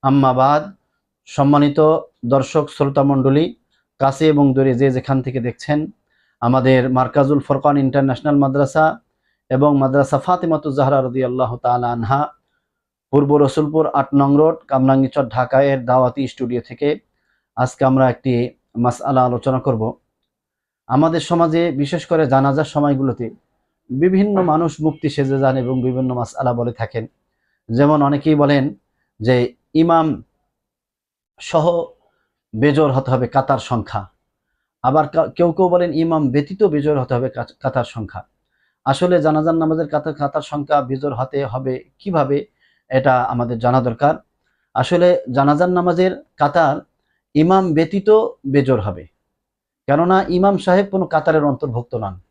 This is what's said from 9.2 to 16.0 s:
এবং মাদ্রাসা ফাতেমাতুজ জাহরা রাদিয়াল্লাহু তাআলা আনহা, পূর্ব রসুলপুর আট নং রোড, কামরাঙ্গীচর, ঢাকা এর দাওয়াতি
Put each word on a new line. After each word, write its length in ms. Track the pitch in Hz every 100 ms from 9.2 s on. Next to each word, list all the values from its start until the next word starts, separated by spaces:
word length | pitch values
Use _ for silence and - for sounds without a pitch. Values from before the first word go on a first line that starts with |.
| _ _ _
এবং 200 | 131 143 143
মাদ্রাসা 400 | 135 139 135 139
ফাতেমাতুজ 540 | - 180 170 156 151 135
জাহরা 240 | 135 139
রাদিয়াল্লাহু 540 | 131 127 127 127 123 123
তাআলা 300 | 123 123 120
আনহা, 300 | 120 110 139 147 - _ _ _ _ _ _ _
পূর্ব 160 | 139 143 147
রসুলপুর 460 | 143 139 156 156 156 143
আট 100 | 135
নং 180 | 139 139 143
রোড, 200 | 156 165 _
কামরাঙ্গীচর, 580 | 135 131 135 135 147 127
ঢাকা 320 | 113 127 131
এর 160 | 139 135 120
দাওয়াতি 360 | 127